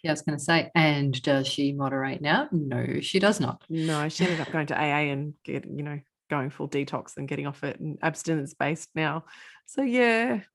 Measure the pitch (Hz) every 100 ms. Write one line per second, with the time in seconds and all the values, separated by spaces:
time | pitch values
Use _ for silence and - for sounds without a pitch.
0 | 165 151 - 147 - 165 - 170 156 147
1 | 139 127 - 139 135 - 143 139 135 135
2 | 135 - 147 196 302 170 143 123 123 139
3 | 139 190 202 208 131 - - 160 160 151
4 | 151 156 180 160 139 160 143 - 151 143
5 | 147 139 147 147 - 139 - 139 147 147
6 | _ _ _ 147 131 - 147 143 139 143
7 | - - 139 143 143 139 147 - 156 147
8 | 160 156 - 160 143 - 139 165 - 160
9 | 151 156 - - - - - - 269 247
10 | 240 226 240 226 -